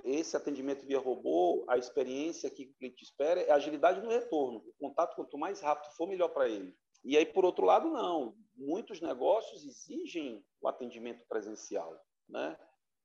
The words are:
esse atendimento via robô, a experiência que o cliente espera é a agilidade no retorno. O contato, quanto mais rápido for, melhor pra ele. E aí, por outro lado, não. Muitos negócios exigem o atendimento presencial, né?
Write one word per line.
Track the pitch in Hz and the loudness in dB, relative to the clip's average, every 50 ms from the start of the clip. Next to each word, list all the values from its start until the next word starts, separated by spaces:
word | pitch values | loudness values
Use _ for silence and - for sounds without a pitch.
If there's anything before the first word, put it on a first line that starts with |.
| - | 0
esse | 123 135 151 165 - - 147 | -2 0 0 0 0 -2 -4
atendimento | - 151 143 131 131 139 139 135 - | -2 -2 -4 -4 -2 -4 -4 -4 -4
via | 135 139 135 | -2 -2 0
robô, | 123 127 120 113 110 147 151 170 180 175 151 - 110 - | 0 0 -2 -2 0 2 4 4 4 4 4 2 2 2
a | 123 127 | 2 2
experiência | 127 - - 147 131 127 127 135 147 165 160 - - 139 | 2 0 0 0 0 0 0 -4 -4 -4 -4 -4 -6 -8
que | - - 135 | -8 -8 -14
o | 127 139 | -16 -16
cliente | _ 127 127 120 - - | _ -14 -14 -14 -14 -20
espera | - - - 139 156 175 180 | -12 -6 -2 0 2 2 4
é | 170 - | 4 6
a | 147 | 6
agilidade | 147 143 156 151 147 143 170 190 190 | 4 4 2 0 4 4 4 4 4
no | 208 233 | 0 0
retorno. | 226 240 233 - 170 156 139 127 120 107 | 0 0 0 0 0 0 0 0 -2 -6
O | - - - - | -12 -14 -14 -10
contato, | 147 139 - - 170 170 - | -10 -4 0 0 0 0 0
quanto | - 156 - - 143 | -6 -8 -8 -6 -6
mais | 156 175 196 - | -6 -6 -6 -4
rápido | 156 147 151 147 - - - | 0 0 0 0 -2 -8 -8
for, | - 165 185 | -6 -6 -4
melhor | 196 185 175 160 | -2 0 0 0
pra | 165 143 131 123 | 2 2 2 2
ele. | 110 101 95 92 - _ _ _ _ _ - | 0 -2 -6 -10 -14 _ _ _ _ _ -4
E | 117 139 151 | 2 4 4
aí, | 160 | 4
por | 156 - 190 185 | 4 4 4 4
outro | 180 175 - 190 | 4 4 4 6
lado, | 180 185 214 226 330 | 6 6 6 6 2
não. | 320 262 208 180 175 160 135 113 101 - - _ _ | 0 -2 -2 0 0 -2 -2 -4 -8 -12 -20 _ _
Muitos | - - 139 156 202 240 - 214 160 | -12 -6 -4 -4 -4 -4 -6 -10 -8
negócios | 165 156 139 123 135 151 185 226 - - - - 294 | -6 -4 -2 0 4 4 4 4 2 -2 -10 -16 -16
exigem | 285 - - - - 214 302 370 277 - 175 151 135 113 104 - _ _ _ | -18 -18 -18 -16 -12 -10 -8 -8 -8 -6 -6 -6 -8 -8 -12 -16 _ _ _
o | - 131 | -4 -4
atendimento | - - 127 120 113 117 113 120 117 120 - - | -2 -4 -6 -12 -10 -10 -10 -10 -12 -12 -10 -6
presencial, | 113 110 101 104 107 101 - - 101 98 87 - - - - _ _ _ _ - | -6 -4 -4 -6 -10 -12 -10 -8 -6 -6 -6 -6 -10 -16 -20 _ _ _ _ -12
né? | - 113 135 156 165 - - _ _ _ _ _ _ _ _ | -8 -6 -6 -6 -6 -10 -14 _ _ _ _ _ _ _ _